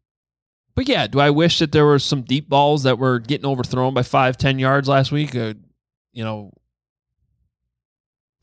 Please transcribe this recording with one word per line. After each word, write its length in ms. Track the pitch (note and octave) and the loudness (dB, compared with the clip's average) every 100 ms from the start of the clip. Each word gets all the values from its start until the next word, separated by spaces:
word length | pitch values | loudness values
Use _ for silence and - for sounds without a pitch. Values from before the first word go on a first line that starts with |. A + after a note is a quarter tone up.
| _ _ _ _ _ _ _ - | _ _ _ _ _ _ _ -6
but 120 | C4 | -2
yeah, 200 | G3+ A2 | 0 0
do 100 | C3+ | 2
I 120 | D3 | 2
wish 280 | D3+ E3+ - | 4 2 0
that 140 | D#3+ | 0
there 140 | D#3 D3 | 4 4
were 120 | C#3+ | 4
some 240 | - C#3+ | 2 -4
deep 260 | A#2+ C3+ D3+ | -2 -4 0
balls 360 | C#3+ C#3+ D3+ | 2 2 2
that 140 | C3 A#2+ | 0 0
were 200 | C3 B2 | 0 -2
getting 280 | A#2 C#3+ C#3 | -2 -4 -4
overthrown 460 | C3 A#2+ B2+ C3 | -4 -4 -2 -2
by 120 | C3 | -2
five, 320 | B2 C#3 C3 B2+ | 0 0 0 0
ten 240 | C#3 C3 | -2 0
yards 280 | C3 C#3 C3+ | 0 0 2
last 220 | C#3 C3 | 0 0
week? 240 | D3 D3 | -2 -4
Uh, 200 | B2 A2 G#2+ _ _ _ _ _ | -6 -8 -10 _ _ _ _ _
you 100 | A2+ | -12
know, 300 | A2 G#2+ G2+ _ _ _ _ _ _ _ _ _ _ _ _ _ _ _ _ _ _ _ | -10 -10 -14 _ _ _ _ _ _ _ _ _ _ _ _ _ _ _ _ _ _ _